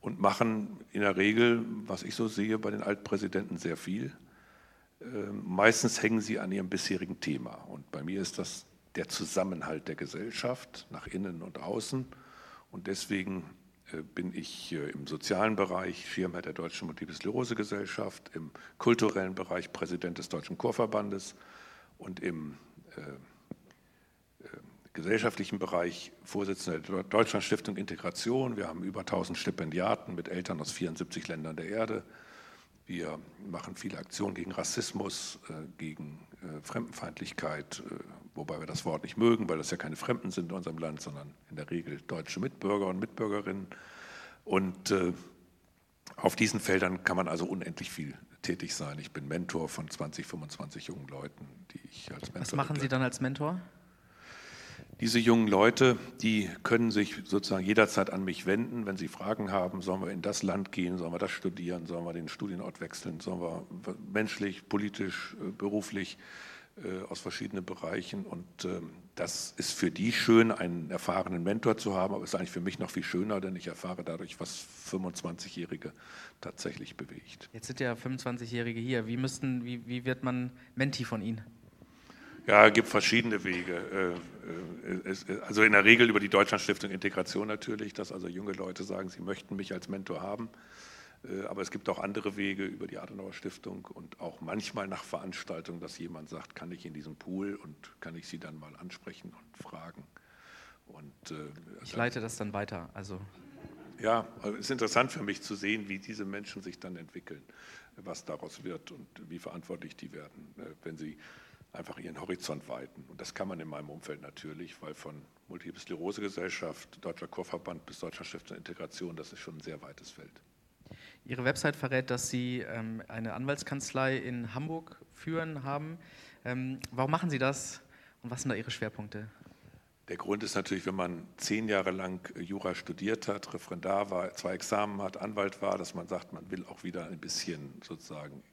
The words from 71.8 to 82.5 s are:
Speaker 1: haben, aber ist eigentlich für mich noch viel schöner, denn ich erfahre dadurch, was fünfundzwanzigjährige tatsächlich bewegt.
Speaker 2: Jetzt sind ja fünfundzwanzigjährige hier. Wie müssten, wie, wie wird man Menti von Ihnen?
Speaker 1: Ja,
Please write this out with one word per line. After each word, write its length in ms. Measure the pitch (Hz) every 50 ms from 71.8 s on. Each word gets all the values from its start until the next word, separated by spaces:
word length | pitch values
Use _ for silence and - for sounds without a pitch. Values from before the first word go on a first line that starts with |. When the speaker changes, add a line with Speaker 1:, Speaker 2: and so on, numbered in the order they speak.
| - 107 98
Speaker 1:
haben, 200 | 95 92 98 101
aber 80 | - -
ist 140 | - -
eigentlich 160 | 92 92 85 -
für 80 | 90
mich 180 | 85 98 90 -
noch 120 | 87 82
viel 140 | - 92 87
schöner, 360 | - - 90 95 107 107 98
denn 160 | 92 95 95
ich 100 | 87 -
erfahre 380 | 90 80 - - 92 90 90 85
dadurch, 340 | 80 82 85 95 80 - -
was 180 | 85 - -
fünfundzwanzigjährige 1400 | - - - - - - - - 95 92 92 85 - - 87 85 82 - - - - 85 - - 76 - - - - - - - - - - - _
tatsächlich 560 | - - - - - - - - - - -
bewegt. 540 | - 69 - - - - - - - - - -
Speaker 2:
Jetzt 140 | 113 -
sind 140 | - 127 -
ja 160 | 131 123 120
fünfundzwanzigjährige 840 | 117 - 127 131 127 - 127 123 120 120 113 117 120 117 120 113 113
hier. 300 | 113 117 127 120 110 110
Wie 80 | 117
müssten, 480 | 120 131 131 131 - - 135 127 123 120
wie, 220 | 120 123 120 113 113
wie 160 | 123 123 120
wird 180 | 127 127 127 -
man 300 | 127 123 123 123 123 - - - - -
Menti 280 | - 131 139 135 - 123
von 160 | - - 110
Ihnen? 220 | 98 110 113 110 107 - - - - - - - - - - - - - - - - - - - -
Speaker 1:
Ja, 220 | -